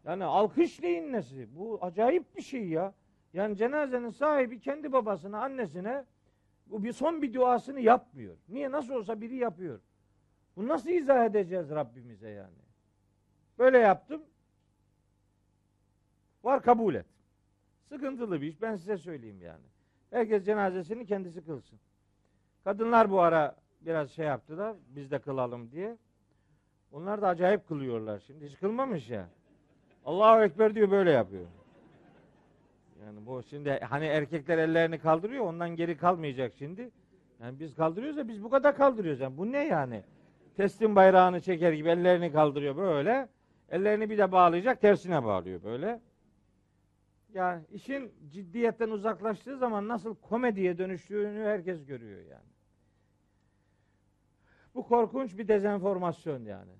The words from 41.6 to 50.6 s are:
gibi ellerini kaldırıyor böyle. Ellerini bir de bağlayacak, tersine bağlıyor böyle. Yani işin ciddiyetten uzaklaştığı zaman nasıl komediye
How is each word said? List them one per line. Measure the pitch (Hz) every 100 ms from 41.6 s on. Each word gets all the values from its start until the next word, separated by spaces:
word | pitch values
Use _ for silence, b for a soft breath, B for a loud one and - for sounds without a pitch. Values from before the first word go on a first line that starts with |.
| 175
gibi | 156 156
ellerini | 170 180 175 170
kaldırıyor | 147 151 143 143 139
böyle. | 190 147 160 262 254 _ _ _ _
Ellerini | 165 202 208 214
bir | 214
de | 190
bağlayacak, | 185 175 170 220 247
tersine | 208 196 175 160
bağlıyor | 113 95 87 90
böyle. | 95 123 190 233 _ _ _ _ _ _ _ _ _ _ _ _ _
Yani | 196 180 170 156
işin | 202 - 277 233 _ 151
ciddiyetten | 170 180 226 233 226 226
uzaklaştığı | 214 190 160 214 214 240 269
zaman | 247 208 208
nasıl | 233 208
komediye | 202 - 226 247 196